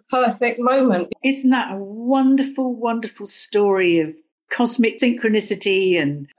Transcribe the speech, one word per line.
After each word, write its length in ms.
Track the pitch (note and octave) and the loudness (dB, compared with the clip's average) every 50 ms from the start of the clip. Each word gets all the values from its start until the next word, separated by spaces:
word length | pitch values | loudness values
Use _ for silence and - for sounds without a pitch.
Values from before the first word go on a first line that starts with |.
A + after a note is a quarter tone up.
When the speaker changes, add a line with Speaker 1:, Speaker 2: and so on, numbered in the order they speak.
| _ _ | _ _
Speaker 1:
perfect 500 | - B3+ B3 A#3 A#3 - A#3+ A#3+ A#3 B3 | 0 0 0 0 0 0 -2 -2 -2 0
moment. 540 | A#3+ B3 C4 C4+ C4 B3 F#3+ F3+ F3 - - - - | 0 2 2 4 4 2 2 0 -2 -6 -8 -4 -2
Speaker 2:
Isn't 280 | C4+ C4+ C#4 C4 B3+ | -2 -2 2 2 2
that 220 | C4 B3 - - F#3+ | 2 2 0 -4 -8
a 40 | |
wonderful, 960 | G3 G3+ G3 G#3 A3+ A#3 A#3+ C4+ C4+ C4 C4 C4+ C#4 C4+ C#4 C4+ - C4 B3+ B3 | -10 -10 -12 -12 -6 -2 0 2 2 4 4 4 2 2 -2 -4 -4 -4 -4 -4
wonderful 520 | A3+ A#3+ A#3 A#3 A#3 A3 G#3+ - - G3+ | -4 -4 -4 -4 -4 -6 -10 -12 -14 -12
story 720 | G3 - - - - - G#3 G3+ G3+ G3 F#3+ F#3 F3 E3+ E3 | -10 -8 -8 -8 -2 0 2 2 2 2 2 2 2 2 2
of 160 | D#3 D3+ D#3 - _ _ _ _ _ _ - | 0 -2 -6 -14 _ _ _ _ _ _ -2
cosmic 440 | - A#3+ A#3+ - - A3+ A3+ - - | 0 0 0 2 2 0 0 2 0
synchronicity 1000 | - A#3+ A#3 - - A3 G#3+ G#3+ G#3 - G#3+ - - G3+ F#3+ F#3+ F#3+ F#3 F3+ E3+ | 0 0 0 0 0 0 0 0 0 -2 -4 -2 0 0 0 2 2 2 2 2
and 260 | D3 C#3+ C#3+ D3 C#3 - _ | 0 -2 -4 -6 -10 -12 _